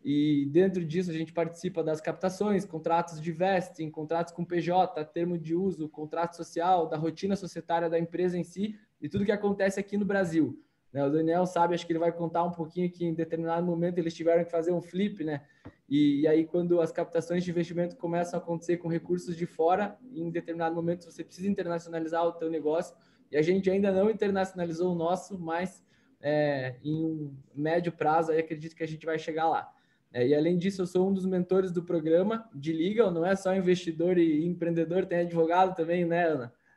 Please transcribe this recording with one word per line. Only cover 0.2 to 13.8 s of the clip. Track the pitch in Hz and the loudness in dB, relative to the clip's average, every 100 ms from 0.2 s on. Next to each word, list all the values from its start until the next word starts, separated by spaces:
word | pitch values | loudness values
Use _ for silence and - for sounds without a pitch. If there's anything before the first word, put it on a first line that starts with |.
| 151 147 139 | 2 2 2
dentro | 151 190 185 | 4 4 2
disso | 165 160 180 | -2 -2 -2
a | |
gente | 160 160 | -4 -4
participa | 170 165 170 185 170 | -2 -4 -4 -6 -2
das | 156 156 | -2 -2
captações, | - 160 185 185 208 196 | -4 -4 -2 0 0 0
contratos | - 160 160 170 170 156 | 0 -6 0 0 0 -6
de | 160 | -6
vesting, | 160 185 190 180 - 156 | -2 2 2 -2 -8 -10
contratos | 156 156 165 170 | -8 -4 -2 -2
com | - | -6
P | 170 175 | -4 -2
J, | 160 180 180 - 151 | 2 2 2 0 -6
termo | - 175 175 | -4 -2 -4
de | 156 170 | -2 -2
uso, | 196 156 156 | 0 -2 -8
contrato | - 151 160 170 - | -10 -8 -4 -4 -6
social, | 165 - 170 185 160 | -8 -2 2 4 2
da | 156 | -2
rotina | 160 160 196 | -4 -2 -2
societária | 190 - - - 170 170 | -2 -4 -10 -2 0 2
da | 165 | 0
empresa | 170 170 180 175 | 0 -2 -2 -2
em | |
si | 165 - 214 214 _ _ | -6 -6 -6 -6 _ _
e | 147 | -6
tudo | - | -2
que | 202 | 0
acontece | 208 202 202 196 196 | 2 0 2 0 0
aqui | 196 202 | -2 -2
no | |
Brasil. | 202 196 185 160 135 - _ _ _ | 0 2 2 2 0 -2 _ _ _
Né, | 135 | -2
o | 143 | 0
Daniel | 156 160 170 | 2 2 2
sabe, | 180 175 170 | 2 2 2
acho | 170 | 0
que | - | -2
ele | 165 | 0
vai | 170 | 0
contar | 170 165 165 | 0 -2 -2
um | 175 | -2
pouquinho | 175 160 175 180 | -4 -6 -2 -4
que | 175 | -2
em | 170 | -4
determinado | 160 165 165 165 170 175 | -2 -4 -4 -2 0 0
momento | 170 | 0